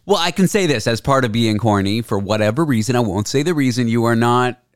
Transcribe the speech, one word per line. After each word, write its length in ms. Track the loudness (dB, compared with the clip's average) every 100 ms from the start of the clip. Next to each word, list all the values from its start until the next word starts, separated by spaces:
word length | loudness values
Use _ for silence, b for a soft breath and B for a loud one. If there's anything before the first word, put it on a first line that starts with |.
| -2
Well, 140 | 0
I 100 | 0
can 180 | 0 0
say 200 | 2 0
this 180 | 0 -2
as 160 | -4
part 240 | 0 0 0
of 60 |
being 260 | 0 0 2
horny 460 | 2 2 0 -2
for 160 | -4 -4
whatever 440 | -2 0 0 0
reason. 320 | 0 0 0 0
I 40 |
won't 280 | 0 -2 -2
say 140 | -2
the 140 | 0 0
reason. 320 | 0 0 0
You 160 | 0
are 120 | 2 2
not 460 | 2 2 0 -4 _